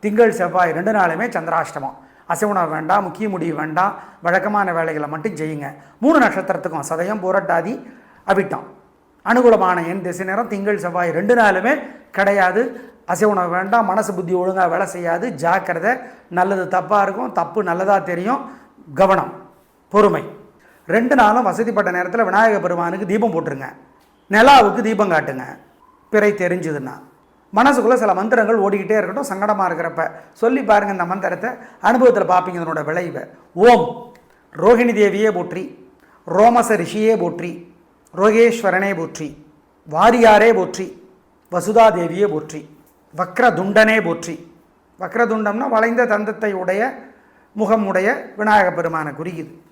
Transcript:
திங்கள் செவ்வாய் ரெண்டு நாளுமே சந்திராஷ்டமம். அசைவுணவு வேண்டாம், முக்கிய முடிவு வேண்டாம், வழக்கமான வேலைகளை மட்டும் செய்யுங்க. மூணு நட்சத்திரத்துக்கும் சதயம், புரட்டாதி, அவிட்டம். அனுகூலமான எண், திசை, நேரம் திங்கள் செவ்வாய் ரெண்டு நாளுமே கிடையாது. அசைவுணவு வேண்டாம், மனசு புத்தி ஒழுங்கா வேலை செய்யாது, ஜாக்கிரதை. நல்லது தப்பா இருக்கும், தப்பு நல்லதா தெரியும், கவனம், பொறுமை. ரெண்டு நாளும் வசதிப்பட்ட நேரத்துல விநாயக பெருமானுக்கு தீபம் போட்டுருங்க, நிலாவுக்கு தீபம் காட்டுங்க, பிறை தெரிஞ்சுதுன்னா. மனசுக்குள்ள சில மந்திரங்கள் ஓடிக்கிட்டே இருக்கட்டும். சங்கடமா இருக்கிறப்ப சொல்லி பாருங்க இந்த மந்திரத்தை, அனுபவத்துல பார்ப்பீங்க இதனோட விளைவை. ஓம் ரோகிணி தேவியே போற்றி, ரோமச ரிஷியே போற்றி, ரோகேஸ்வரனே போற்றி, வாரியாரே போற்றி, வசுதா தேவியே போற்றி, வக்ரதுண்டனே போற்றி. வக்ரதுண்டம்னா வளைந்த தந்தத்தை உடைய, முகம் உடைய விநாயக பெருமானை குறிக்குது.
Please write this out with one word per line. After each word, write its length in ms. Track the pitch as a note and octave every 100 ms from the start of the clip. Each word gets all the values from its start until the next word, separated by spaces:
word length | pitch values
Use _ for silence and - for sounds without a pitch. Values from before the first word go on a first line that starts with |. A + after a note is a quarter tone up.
திங்கள் 320 | G#3 G#3+ A3+
செவ்வாய் 400 | A3 F3 F#3 F3
ரெண்டு 200 | D#3+ G3+
நாளுமே 340 | G#3+ F3 D#3+ A#3
சந்திராஷ்டமம். 640 | F#3 D#3+ E3 D#3 D3+ C3+ - - _ _
அசைவுணவு 420 | E3+ G#3+ G3 E3
வேண்டாம், 320 | D#3 D#3+ G3
முக்கிய 260 | F#3 D#3 G#3+
முடிவு 280 | F#3 D#3+ D3+
வேண்டாம், 380 | D#3+ D#3 G3 G3+ - -
வழக்கமான 500 | E3+ F#3 F#3+ G#3 F#3+
வேலைகளை 360 | E3+ D#3+ D#3 D3
மட்டும் 280 | D#3 A3 D3+
செய்யுங்க. 380 | D#3 D#3 C#3 - - _
மூணு 200 | B3+ D#4+
நட்சத்திரத்துக்கும் 600 | A3+ - F#3 - F3+ D#3
சதயம், 400 | C#3+ D#3+ F3+ G#3+
புரட்டாதி, 680 | F3+ F#3 F#3+ E3+ E3+ C4 - - _ _ -
அவிட்டம். 380 | G3 F#3+ - - - _ _ _ _
அனுகூலமான 600 | F#3 A#3+ A#3+ A3 F#3 F3 E3
எண், 160 | F#3+
திசை, 240 | F3+ F3 F#3
நேரம் 220 | G3 A#3
திங்கள் 300 | G3+ G3 G3+
செவ்வாய் 320 | F3 F3 F3
ரெண்டு 240 | D#3+ G3+
நாளுமே 440 | A#3+ G#3+ F#3 G#3+ C#4+ - - _
கிடையாது. 840 | - G3 G3+ F#3 F3+ B3+ - - _ -
அசைவுணவு 440 | F3 G#3+ G3 F3+
வேண்டாம், 360 | F3 F#3+ A#3 G#3
மனசு 280 | F#3+ G3+
புத்தி 200 | F#3 E3+
ஒழுங்கா 340 | F3+ F3+ F#3+ F3+
வேலை 180 | E3+ F#3+
செய்யாது, 440 | F3+ E3+ E3+ A#3
ஜாக்கிரதை. 680 | D#3 E3 F#3+ F#3 F3 F#3+ B3+ - - _
நல்லது 400 | F3 F#3 G3 F#3
தப்பா 340 | F#3 D#3 G#3
இருக்கும், 300 | G3 G3 C4
தப்பு 300 | - F3 A3
நல்லதா 360 | F#3 E3+ F#3+ G3
தெரியும், 520 | F3+ F3 F#3+ C#4 B3+ - - _ -
கவனம், 380 | C3+ F#3+ F#3 C#3 - - _ _ _ _
பொறுமை. 340 | G3+ G3+ D#3 - - - _ _ _ -
ரெண்டு 280 | G3 A#3+
நாளும் 280 | C#4+ G#3+ G#3+
வசதிப்பட்ட 480 | G#3+ F3+ A3+ G#3 F#3+
நேரத்துல 340 | F3+ F3+ A3+
விநாயக 360 | G#3 F#3+ A3+ G3+
பெருமானுக்கு 460 | F3 F3 E3+ F#3 G3
தீபம் 260 | G#3 A3+
போட்டுருங்க, 320 | E3+ - C#3 C3+ - _ _ _ _ _
நிலாவுக்கு 500 | G3+ B3+ C#4 G#3 G#3
தீபம் 300 | A3 G#3+ G3+
காட்டுங்க, 320 | D#3+ D3 C3 B2 - _ _ _ _ _
பிறை 220 | G#3+ G#3
தெரிஞ்சுதுன்னா. 640 | G#3 F3+ F3+ D#3+ D3 C3 - - _ _ _ _
மனசுக்குள்ள 400 | G3+ C4 C4 G#3+
சில 200 | B3 A3
மந்திரங்கள் 440 | F3+ G#3+ A#3 G#3+ A3+
ஓடிக்கிட்டே 380 | F#3+ G3 F#3 G#3+
இருக்கட்டும். 320 | G3+ A3+ C#4
சங்கடமா 360 | F#3+ G#3 G3+
இருக்கிறப்ப 460 | F#3 E3 E3 E3 D#3+ - -
சொல்லி 320 | _ A3+ C4
பாருங்க 280 | G#3+ G#3 G3+
இந்த 120 | F#3+
மந்திரத்தை, 460 | E3+ F#3+ F#3 F3 A3 B3 - -
அனுபவத்துல 420 | F#3+ A#3+ B3+ A3
பார்ப்பீங்க 340 | F3 F3+ F#3 F3
இதனோட 260 | E3 D#3
விளைவை. 380 | D3 E3 F3 C3+ - - _
ஓம் 580 | F3 A3 A#3 - - - - _ _ _ -
ரோகிணி 360 | F#3 A#3 A#3+
தேவியே 400 | G#3 G3+ F#3+ G#3+
போற்றி, 580 | F3+ F3 E3 F#3+ - - _ _ _ -
ரோமச 500 | F3 A3+ A#3+ A#3 G#3+
ரிஷியே 420 | E3+ G#3+ A3 A3
போற்றி, 580 | F3 E3+ E3+ - - _ _ _ _ -
ரோகேஸ்வரனே 800 | G3+ A3 A#3 A#3 G#3 F3+ G3 F3+
போற்றி, 500 | D#3+ - D3+ C#3+ - _ _ _ -
வாரியாரே 640 | D3+ G#3+ A#3+ A3+ G#3 A3
போற்றி, 560 | A3 F3+ - F#3 - - _ _ _ _
வசுதா 340 | F#3+ G3 G#3+ A3
தேவியே 400 | F3+ E3+ E3+ G3+
போற்றி, 500 | D3+ D3+ D#3 - - _ _ _ D#3
வக்ரதுண்டனே 880 | F3+ - A#3+ E3 F#3+ G3+ A3 A3
போற்றி. 520 | E3+ E3 - D#3+ - _ _ _ _ _
வக்ரதுண்டம்னா 680 | F#3 A3+ A#3 A3 G#3 G#3+ C#4
வளைந்த 380 | A3 A3+ A#3 A#3+
தந்தத்தை 460 | G#3 G#3 G#3+ G#3+
உடைய, 460 | F#3+ F#3 F#3+ B3 B3+ - _ _ _ _
முகம் 340 | G#3+ G#3 A3+ G3+
உடைய 460 | F#3 G3 C#4 - -
விநாயக 360 | G#3 G#3+ F#3
பெருமானை 400 | E3+ E3 E3 D3+
குறிக்குது. 480 | C3+ E3 E3 D#3 - _